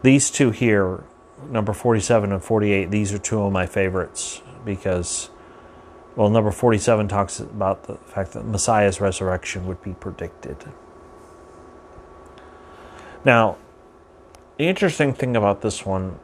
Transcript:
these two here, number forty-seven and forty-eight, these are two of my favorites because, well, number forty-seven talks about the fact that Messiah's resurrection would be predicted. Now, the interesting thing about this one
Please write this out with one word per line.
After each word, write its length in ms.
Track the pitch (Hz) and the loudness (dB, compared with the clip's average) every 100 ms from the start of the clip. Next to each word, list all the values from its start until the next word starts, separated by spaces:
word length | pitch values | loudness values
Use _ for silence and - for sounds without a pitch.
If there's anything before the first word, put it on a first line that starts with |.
these 280 | 135 139 - | 6 6 4
two 200 | - 135 | 2 2
here, 540 | 110 120 104 95 92 - - - - 139 | 2 2 2 2 -4 -12 -20 -20 -20 -6
number 240 | 117 104 | -4 -2
forty-seven 600 | 104 120 113 - 117 101 | -2 2 2 4 2 2
and 100 | 98 | -4
forty-eight, 480 | - 110 104 98 90 | 0 2 4 2 2
these 220 | 104 101 | 0 0
are 60 | 101 | -4
two 240 | - 110 | -4 -2
of 100 | 101 | 0
my 140 | 95 90 | 0 0
favorites 760 | 104 95 92 80 - - - - - | 0 0 -2 -4 -8 -12 -12 -18 -14
because, 680 | 110 98 95 90 87 - - - - - - - - - - | -8 -6 -2 -2 -4 -8 -10 -18 -20 -20 -20 -20 -20 -20 -14
well, 160 | - 104 | 0 4
number 220 | 113 104 | 4 2
forty-seven 560 | - 123 107 110 110 104 | 0 2 2 2 2 2
talks 320 | 101 98 - | -2 -2 -6
about 440 | - 107 95 98 | -12 -4 -4 -4
the 120 | - 98 | -8 -16
fact 360 | - - 95 | -10 -8 -8
that 120 | 113 | -8
Messiah's 560 | 110 101 - 110 101 92 | -6 -4 2 4 2 2
resurrection 680 | 98 90 92 87 - 98 90 | -2 -2 -4 -4 -6 -8 -8
would 160 | 92 | -8
be 120 | 101 | -10
predicted. 640 | 90 101 85 82 - - - - - - - - - - - - - - - - - - - - - - - - - - - - - | -12 -12 -10 -12 -12 -16 -14 -16 -20 -20 -20 -20 -20 -20 -20 -20 -20 -20 -20 -20 -20 -20 -20 -20 -20 -20 -20 -20 -20 -20 -20 -20 -2
Now, 320 | 135 117 107 - - - - - - - - - - - | 4 4 4 0 -16 -20 -20 -20 -20 -20 -20 -20 -20 -4
the 100 | 160 | -2
interesting 440 | 190 190 - 143 | 2 0 2 0
thing 220 | 127 127 120 | 0 -2 2
about 260 | 101 98 | 2 0
this 220 | 107 - | -2 -6
one 360 | 98 95 95 - | -4 -4 -4 -10